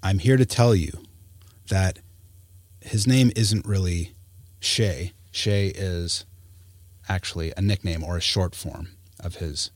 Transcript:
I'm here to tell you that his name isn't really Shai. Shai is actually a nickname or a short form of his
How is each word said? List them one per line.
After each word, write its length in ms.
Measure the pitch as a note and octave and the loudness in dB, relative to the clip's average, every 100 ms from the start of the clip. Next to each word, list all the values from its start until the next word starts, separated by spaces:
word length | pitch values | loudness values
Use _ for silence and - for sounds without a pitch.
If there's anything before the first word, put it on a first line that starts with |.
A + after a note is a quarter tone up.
I'm 160 | F#2 G2 | 2 2
here 180 | A#2 C3 | 4 4
to 100 | B2+ | 4
tell 260 | - A#2+ | 4 4
you 320 | G2+ D2 - - - - - - - - | 4 0 -8 -18 -20 -20 -20 -20 -20 -2
that 300 | G2 F#2 F#2 - - - - _ - _ - | 0 0 -2 -16 -20 -20 -20 _ -20 _ -20
his 260 | - A2 A2 | -6 -2 2
name 260 | C3 B2 A2+ | 6 4 4
isn't 300 | G#2 G#2 G#2 | 0 0 0
really 460 | G2 F#2 E2+ E2+ - - - - - | 0 0 -2 -4 -12 -20 -20 -20 -10
Shai. 520 | - - G#2+ C#2 F2+ - - | -4 0 0 0 -8 -10 -14
Shai 400 | - G#2+ G2+ G2 - | -6 0 2 0 -2
is 500 | F#2+ F2 F2 - - - - - - - - - - | -4 -4 -4 -6 -8 -20 -20 -20 -20 -20 -20 -20 -4
actually 460 | F#2+ - F2 E2 - | -4 -4 -6 -6 -2
a 60 | |
nickname 420 | G2+ G2 F#2 E2 | 0 0 -2 -4
or 140 | D#2+ F2 | -4 -4
a 40 | |
short 340 | - G#2 F2+ - | -2 0 -2 -2
form 340 | D#2 - F2 - - - | -12 -10 -14 -16 -20 -12
of 160 | F2+ - | -12 -8
his 340 | E2 C#2+ - | -8 -6 -8